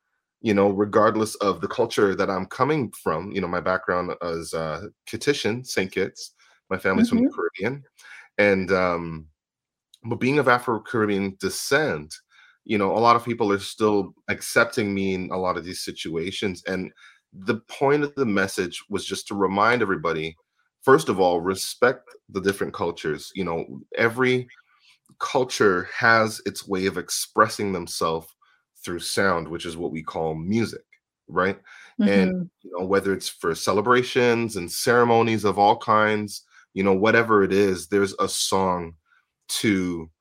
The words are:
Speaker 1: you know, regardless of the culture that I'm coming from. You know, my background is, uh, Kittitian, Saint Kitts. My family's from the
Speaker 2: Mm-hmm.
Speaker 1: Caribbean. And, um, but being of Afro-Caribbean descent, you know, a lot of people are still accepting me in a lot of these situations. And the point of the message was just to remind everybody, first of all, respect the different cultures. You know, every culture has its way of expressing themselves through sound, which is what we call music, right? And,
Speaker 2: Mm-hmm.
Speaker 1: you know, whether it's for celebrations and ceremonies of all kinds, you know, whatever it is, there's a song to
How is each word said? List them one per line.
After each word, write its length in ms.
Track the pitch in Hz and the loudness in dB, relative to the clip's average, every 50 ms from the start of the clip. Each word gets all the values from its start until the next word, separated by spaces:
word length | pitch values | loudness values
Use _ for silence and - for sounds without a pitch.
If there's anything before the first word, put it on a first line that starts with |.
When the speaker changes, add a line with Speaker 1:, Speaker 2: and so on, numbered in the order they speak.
| _ _ _ _ _ _ _ _ | _ _ _ _ _ _ _ _
Speaker 1:
you 140 | - 110 101 | -2 0 2
know, 160 | 101 98 101 | 4 4 4
regardless 640 | 98 101 104 101 95 110 104 110 104 107 110 107 - | 2 2 -2 2 4 4 4 4 4 2 -2 -2 -2
of 240 | - 104 98 90 82 | -2 0 0 0 0
the 80 | 98 - | -4 -6
culture 460 | - - 117 117 - - 104 98 90 | -2 -2 -2 0 2 2 2 2 2
that 160 | 90 95 95 | 0 -2 -2
I'm 160 | 95 92 95 | -2 -4 -6
coming 460 | - - - 127 143 160 151 117 95 - - | -8 -2 -2 0 0 2 -2 -2 -6 -8 -6
from. 300 | - 90 78 80 92 101 | -4 -4 -4 -4 -6 -6
You 80 | - 95 | -6 -4
know, 80 | 90 85 | -4 -2
my 120 | 87 87 | -4 -2
background 520 | 80 92 92 90 - 101 90 90 90 87 - - | -2 -2 -2 -2 -2 -2 -2 -2 -2 -4 -8 -6
is, 320 | 87 85 82 82 80 - 85 | -6 -6 -6 -6 -8 -8 -6
uh, 320 | 80 80 78 76 82 101 110 - _ _ | -6 -4 -6 -6 -8 -10 -16 -18 _ _
Kittitian, 600 | - - 107 - - - - - 104 113 123 131 | -12 -12 -2 -2 -2 -2 0 -2 -2 -2 -4 -8
Saint 260 | - - 107 95 95 | -6 -4 -4 -4 -2
Kitts. 420 | - 95 98 - - - - - _ _ _ _ _ _ _ _ | -2 -4 -4 -4 -6 -12 -18 -18 _ _ _ _ _ _ _ _
My 80 | 95 92 | -8 -2
family's 300 | - 95 95 220 240 233 | 0 0 2 2 2 2
from 100 | 240 226 | 2 2
the 60 | 254 | 2
Speaker 2:
Mm-hmm. 100 | 330 - | 0 0
Speaker 1:
Caribbean. 500 | - 85 85 - - - - 139 147 135 _ _ _ - - - - - _ _ - | -2 -6 -6 -4 -4 -4 -4 -4 -6 -12 _ _ _ -20 -20 -20 -20 -20 _ _ 2
And, 340 | 101 101 98 95 92 87 | 4 4 4 2 2 2
um, 540 | 95 92 92 90 87 85 85 82 80 80 78 76 _ _ _ _ _ _ _ _ _ _ _ _ _ _ - | 2 2 2 2 0 -2 -4 -8 -10 -12 -14 -18 _ _ _ _ _ _ _ _ _ _ _ _ _ _ -8
but 160 | 113 120 - | -8 -4 -2
being 180 | 117 127 147 147 | 0 2 2 4
of 100 | 131 131 | 4 4
Afro-Caribbean 880 | 123 123 - 127 113 107 - - - 110 107 104 101 95 101 98 92 - | 4 4 2 -2 -4 -4 -4 -4 -2 0 0 2 0 0 -2 -4 -4 -4
descent, 720 | - - - - - - 139 147 156 127 85 76 76 82 - - _ _ _ _ _ _ _ _ _ | -6 -6 -6 -6 -2 0 2 2 2 0 -4 -6 -8 -12 -18 -20 _ _ _ _ _ _ _ _ _
you 140 | 104 110 101 | -2 0 0
know, 180 | 98 95 82 | 2 2 2
a 20 | 110 | 4
lot 160 | 117 117 117 | 4 6 4
of 80 | 120 - | 4 2
people 280 | 123 113 113 113 101 | -2 -2 0 0 0
are 60 | 101 95 | 0 0
still 560 | 95 - - - 110 107 104 101 92 - - _ _ - | -2 -8 -4 0 2 2 4 2 0 -2 -10 _ _ -8
accepting 640 | 98 - - - - 127 113 - - 123 104 101 98 | -6 -6 -6 0 2 2 2 2 0 -2 -2 -2 -2
me 200 | 98 98 95 92 | -2 -2 -2 -2
in 160 | 92 92 - | -2 -4 -4
a 60 | 92 | -4
lot 200 | 92 92 90 87 | -2 -2 -2 -2
of 80 | 87 80 | -4 -6
these 200 | 92 90 - - | -8 -10 -10 -10
situations. 800 | 98 85 - - 85 80 82 82 95 - - 117 98 87 - - | -10 -10 -10 -10 -6 -6 -4 -6 -6 -6 -4 -4 -4 -6 -6 -6
And 240 | 92 95 92 90 - - _ - - _ _ _ _ | -6 -6 -6 -6 -8 -12 _ -20 -20 _ _ _ _
the 240 | - 95 92 113 113 113 - - | -20 -6 -4 -4 -4 -4 -6 -14
point 340 | - - 143 139 147 151 147 | -6 -2 0 2 2 2 0
of 100 | 143 - | -4 -2
the 120 | 135 135 | -2 -2
message 560 | 110 98 98 95 95 - 107 92 87 - - - _ | 0 2 0 0 0 -2 -4 -4 -4 -6 -12 -10 _
was 160 | 101 92 - | -8 -8 -6
just 240 | - 98 - - - | -6 -8 -8 -8 -8
to 60 | 107 | -2
remind 480 | 101 98 92 98 101 107 117 123 120 | -2 -2 0 2 2 2 2 2 2
everybody, 540 | 110 95 92 82 80 82 80 80 80 80 80 _ _ _ _ _ _ _ _ _ | 0 0 -2 -2 -2 -4 -2 -4 -6 -8 -10 _ _ _ _ _ _ _ _ _
first 260 | - 131 135 139 156 127 | 4 6 6 6 6 0
of 120 | 104 92 | 2 2
all, 200 | 92 90 87 85 | 4 4 2 2
respect 680 | 85 95 95 95 - - - - 120 123 135 - _ - - - _ - | 0 -2 -2 -2 -6 -8 0 2 2 2 2 0 _ -20 -20 -20 _ -10
the 100 | 98 95 | -8 -2
different 320 | 90 98 98 - 95 69 | -2 -2 -2 -2 -6 -8
cultures. 580 | - - 92 85 85 - - 80 73 71 - - - | -6 -4 -4 -4 -4 -4 -6 -6 -6 -6 -10 -12 -8
You 100 | 95 90 | -6 -6
know, 360 | 85 82 82 - - 65 67 - _ - | -4 -4 -6 -6 -10 -14 -18 -16 _ -2
every 520 | - 113 113 110 123 127 127 127 127 127 - - _ _ _ _ _ _ _ _ _ _ _ _ _ | 0 0 0 2 2 2 2 2 0 -2 -8 -16 _ _ _ _ _ _ _ _ _ _ _ _ _
culture 680 | - - - 135 127 127 - - 117 101 90 90 92 - - | -8 -2 0 0 0 0 2 4 4 4 4 2 -2 -4 -2
has 460 | - 123 113 113 113 110 107 107 - - | 2 4 6 6 6 4 2 -2 -6 -8
its 200 | 101 - - - | -8 -8 -8 -6
way 200 | - 98 92 95 | -4 -4 -2 0
of 100 | 98 104 | -2 -2
expressing 760 | 113 107 - - - - - _ 107 107 110 - - 104 98 | -4 -6 -6 -6 -6 -8 -2 _ 2 2 2 2 -4 -4 -4
themselves 560 | 92 87 85 - - - 90 82 80 82 - - _ _ _ _ _ _ _ _ _ _ - | -4 -4 -6 -8 -4 -4 -2 -2 -2 -4 -6 -12 _ _ _ _ _ _ _ _ _ _ -10
through 160 | - 87 85 | -10 -8 -8
sound, 480 | 80 - - 113 98 98 87 85 80 78 | -6 -4 -2 0 0 2 0 -2 -4 -6
which 180 | 85 82 - | -8 -8 -8
is 100 | 87 80 | -10 -8
what 160 | 82 85 67 | -8 -8 -8
we 100 | 76 80 | -8 -8
call 320 | 78 - - 87 80 80 80 | -10 -8 -6 -4 -4 -4 -4
music, 500 | 80 82 95 107 117 107 - - - - _ _ _ _ _ _ _ _ - | -6 -4 -2 0 0 -2 -2 -6 -12 -18 _ _ _ _ _ _ _ _ -6
right? 300 | 80 90 90 98 95 - _ - - - - - _ - | -2 0 0 0 -2 -6 _ -20 -20 -20 -20 -10 _ 0
And, 300 | 208 196 101 98 185 185 | 2 4 6 6 4 4
Speaker 2:
Mm-hmm. 120 | 185 180 175 - _ _ | 2 -2 -6 -8 _ _
Speaker 1:
you 80 | - - 87 | -18 -12 -8
know, 80 | 87 92 | -6 -2
whether 280 | 92 98 98 98 98 | 0 0 2 2 0
it's 160 | 95 92 - - | -2 -2 -6 -10
for 260 | - - - 85 82 | -10 -4 -4 -4 -4
celebrations 1000 | - - 107 95 107 104 123 123 127 127 - - 127 120 120 113 117 117 107 - | -2 -2 0 0 2 2 4 2 2 2 2 0 2 4 4 2 2 0 -4 -4
and 140 | 92 87 85 | -8 -8 -6
ceremonies 720 | - - - 127 120 123 120 120 117 113 113 113 113 104 101 | -8 -2 0 2 4 4 6 6 6 4 4 4 2 2 0
of 140 | 101 90 101 | 0 2 4
all 200 | 101 104 117 113 | 4 4 4 4
kinds, 640 | - 117 107 107 107 107 107 107 104 101 - - - _ _ - _ _ | 2 2 4 4 4 2 2 -2 -4 -6 -10 -16 -18 _ _ -20 _ _
you 100 | _ 95 | _ 0
know, 120 | 95 98 95 | 2 2 4
whatever 480 | 95 101 113 113 117 113 107 107 101 | 4 4 6 6 4 4 6 4 4
it 100 | 98 90 | 4 4
is, 360 | 95 101 104 95 92 87 - - | 4 4 4 4 2 -2 -2 0
there's 260 | 101 98 98 95 - - | 2 2 2 0 0 -2
a 100 | 98 95 | -2 -2
song 640 | - - - - 101 95 95 92 90 87 85 82 82 _ _ _ _ _ _ _ _ _ _ - | -2 -4 -2 0 0 2 2 0 0 -2 -6 -10 -14 _ _ _ _ _ _ _ _ _ _ -8
to 600 | - - - 110 98 95 90 90 87 82 80 78 _ _ | -6 -2 0 0 2 0 0 -2 -4 -6 -10 -14 _ _